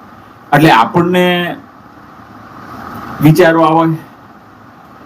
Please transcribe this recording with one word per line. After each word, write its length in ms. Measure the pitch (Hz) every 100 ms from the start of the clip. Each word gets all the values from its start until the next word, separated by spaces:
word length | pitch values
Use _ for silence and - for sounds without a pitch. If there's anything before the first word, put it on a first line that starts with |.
| - - - - -
એટલે 180 | 151 156
આપણને 840 | 113 113 180 170 180 180 175 175 - - - - - - - - - - - - - - - - -
વિચારો 400 | 147 156 170 165
આવે, 360 | 160 165 165 156 - - - - - - - - - -